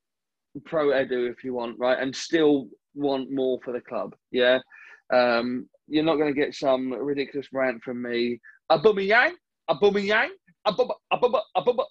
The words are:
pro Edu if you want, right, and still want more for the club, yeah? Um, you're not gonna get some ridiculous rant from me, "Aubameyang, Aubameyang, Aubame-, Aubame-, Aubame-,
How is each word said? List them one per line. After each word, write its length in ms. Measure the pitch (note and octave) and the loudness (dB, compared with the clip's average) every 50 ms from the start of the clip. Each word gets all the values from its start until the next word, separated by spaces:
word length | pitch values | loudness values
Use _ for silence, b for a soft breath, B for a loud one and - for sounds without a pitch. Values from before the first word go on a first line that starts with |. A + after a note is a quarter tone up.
| _ _ _ _ _ _ _ _ _ _ _ C#3+ - | _ _ _ _ _ _ _ _ _ _ _ -18 -12
pro 240 | - D#3+ D#3+ D3 C#3+ | -6 -2 0 0 2
Edu 420 | C3 C3 C3+ A#2+ B2+ B2 A#2+ A#2+ | 2 0 0 0 -2 -2 -2 -4
if 140 | A#2 - - | -6 -8 -8
you 100 | C3 B2 | -8 -6
want, 240 | B2 A#2 A#2+ A#2 - | -6 -6 -8 -6 -2
right, 200 | B2 B2 B2+ - | 0 0 0 0
and 160 | C3 C3+ B2 | -2 -4 -6
still 540 | - - - E3 E3 D#3 D3 D3 C#3 B2 - - _ _ _ _ | -8 -6 -2 2 4 4 4 4 2 0 -6 -14 _ _ _ _
want 360 | C#3+ C#3+ C#3 C#3 C3 C3 - | -4 -4 -2 -2 -2 -4 -6
more 280 | C#3 C#3 C3 C3 B2+ A#2 - | -4 -2 0 0 -2 -2 -4
for 80 | C3 A#2+ | -8 -8
the 80 | A#2+ | -8
club, 340 | - - B2+ G#2 F#2 - - _ _ _ - | -8 -8 -8 -8 -8 -8 -12 _ _ _ 0
yeah? 260 | B2+ B2 B2 B2+ C3 - B B B B B B B B _ B2 | 2 4 4 4 2 0 B B B B B B B B _ 2
Um, 560 | B2 B2 B2 A#2+ A#2 A#2+ B2 B2+ B2 - - _ _ _ | 2 4 4 2 0 0 -2 -4 -6 -8 -12 _ _ _
you're 180 | _ C#3+ D#3 D3+ | _ -2 0 2
not 120 | E3 D#3 | 2 2
gonna 160 | C#3+ D#3 D3 C3+ | 2 0 0 0
get 200 | C#3+ C#3+ - - | 0 -2 -2 -2
some 380 | - D3+ C3+ C3 B2+ C3 C3 B2+ | -2 0 0 0 0 0 -4 -6
ridiculous 560 | G#2+ C3 C#3+ C#3+ C#3 C3+ - - C#3+ C3 - B2+ | -4 -4 -4 -4 -4 -4 -6 -6 -10 -10 -8 -4
rant 300 | C3+ C3 C3 A#2+ A2+ - | -2 -2 -2 -2 -6 -8
from 200 | C3 B2 B2 B2 | -10 -8 -8 -6
me, 380 | A#2+ A#2+ A#2+ A#2+ A#2+ A#2+ A#2 B B B B _ - | -4 -2 -2 -2 -2 -4 -6 B B B B _ 0
"Aubameyang, 600 | D#3 E3+ D3 A3 G#3 G3 G3 G3 G#3+ A#3+ C4+ D#4+ F4 - _ _ _ _ _ - | 0 4 4 2 2 2 0 2 4 4 4 2 -2 -6 _ _ _ _ _ -4
Aubameyang, 600 | E3 - G3+ G3+ G3 G#3 G3 G3 G#3+ A3+ B3+ F4 G4 - _ _ _ _ _ | 0 2 4 4 4 2 0 0 0 0 0 -2 -6 -12 _ _ _ _ _
Aubame-, 280 | G#3+ F#3 B3+ B3 B3+ - - _ _ F#3 | -2 0 0 -2 -2 -2 -8 _ _ 0
Aubame-, 280 | - - B3 A3 A#3 - - _ | 2 2 2 2 0 -2 -2 _
Aubame-, 300 | F#3 F3+ B3 B3 B3+ - - | 0 0 2 0 0 -2 -4